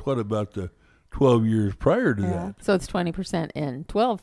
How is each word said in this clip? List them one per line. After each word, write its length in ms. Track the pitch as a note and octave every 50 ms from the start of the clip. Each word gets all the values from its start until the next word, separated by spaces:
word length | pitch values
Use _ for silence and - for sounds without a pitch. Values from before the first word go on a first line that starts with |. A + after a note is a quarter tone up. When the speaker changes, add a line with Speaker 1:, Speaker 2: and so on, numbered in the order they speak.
| -
Speaker 1:
what 140 | C#3 C3+ A#2+
about 340 | G#2+ G#2 A2 G#2+ G#2 - -
the 160 | G2 F#2 F2+ _ _ _ _ _ _ _ _
twelve 360 | - - C#3 C3 A#2+ A#2 A2
years 260 | A2 A2 A2 G#2+ G2 G2
prior 380 | - - C#3 F3+ B3 B3+ E3+ A2+
to 80 | G2+
Speaker 2:
Yeah. 80 | G2 F2+
Speaker 1:
that? 340 | F#2 F3 F3 G3 G3+ _ -
Speaker 2:
So 100 | - G3
it's 100 | F3+ -
twenty 240 | - - F#3 F3 E3+
percent 400 | D#3 G3 F#3 - - E3+ D#3+ - -
in 280 | - D3+ C#3 B2 C#3 D#3+
twelve, 360 | - - G3+ A#3 B3+ G#3+ F#3